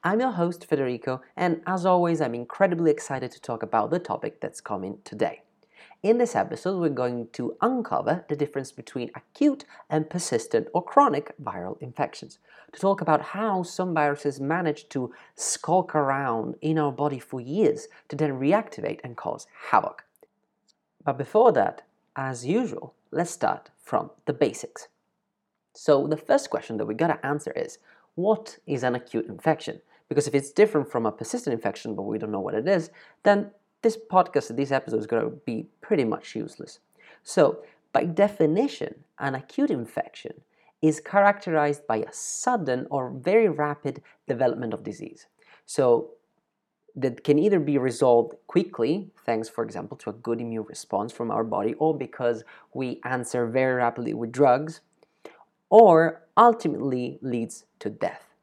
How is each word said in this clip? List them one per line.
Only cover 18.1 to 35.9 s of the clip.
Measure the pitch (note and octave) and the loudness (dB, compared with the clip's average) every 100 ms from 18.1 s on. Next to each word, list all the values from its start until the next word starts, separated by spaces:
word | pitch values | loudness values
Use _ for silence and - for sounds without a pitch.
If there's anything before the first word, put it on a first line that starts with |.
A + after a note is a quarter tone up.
| C#3+ | -4
then | D3+ C3 | -2 0
reactivate | C#3 G3+ A3 - G#2+ - | 2 0 0 -8 -8 -8
and | - A#2 | -12 -10
cause | - - - - - | -8 -10 -12 -18 2
havoc. | G#2 - - - _ - _ _ _ _ _ _ _ - | 2 2 -10 -20 _ -20 _ _ _ _ _ _ _ -4
But | B2+ | -4
before | C3+ G#3 A#3+ | 0 6 6
that, | D3 G2 - _ _ _ - | 6 0 -2 _ _ _ -8
as | C3+ B2 B2 | -6 -6 0
usual, | G3+ A#3 - - _ _ | 0 0 -6 -12 _ _
let's | - F3 | -4 -4
start | - - - - _ | 0 -2 -2 -8 _
from | - A#2 - - - | -2 -2 -2 -8 -6
the | |
basics. | C#3 C3+ - - - - _ _ _ _ _ _ _ _ | 0 0 0 -14 -16 -20 _ _ _ _ _ _ _ _
So | - - C#3 C#3+ | -6 4 4 4
the | D3+ | -4
first | - C#4 - | 2 0 2
question | - - A2 | -6 -4 -6
that | G#2+ | -4
we | |
gotta | A2 E3+ C#3+ C3+ | 0 0 0 -2
answer | D3 - - | -4 -4 -6
is, | - - _ _ _ - | -8 -10 _ _ _ -4
what | F#3+ G#3+ A3 - - | 0 0 -2 -20 -6
is | C3 | -2
an | B2+ B2 | -2 -4
acute | - A2+ - | -4 -6 -6
infection? | F2+ D#3+ D#3 - - _ _ _ | -2 -2 -2 -4 -14 _ _ _
Because | C#3 C#3+ | -2 0
if | C#3 | -2
it's | C#3 | -2
different | - G#3+ E3 C#3 | 2 4 4 -2
from | B2 A2+ | -2 -2
a | |
persistent | G#2+ A2+ B3 F#3+ | -4 -8 -6 -4
infection, | A#2 G2+ - A#2 G#2+ | -2 -4 -6 -10 -8
but | |
we | G2 G#2+ | -6 -6
don't | A2 | -4
know | G2+ | -6
what | F#2+ | -4
it | G#2 C#3+ | -2 0
is, | F#3+ D#3+ - - _ | 0 0 -14 -20 _
then | - G3+ G3+ _ _ _ | 2 2 0 _ _ _
this | A3+ A3 - | -2 -2 0
podcast, | F#3 F3+ D3 - B2 | 2 4 0 -2 -4
this | C3+ | 0
episode | C3+ - A2 | -2 0 -4
is | G#2+ | 0
gonna | A2+ A2 | -2 -2
be | B2 - A2 - _ | -6 -8 -8 -8 _
pretty | - | -2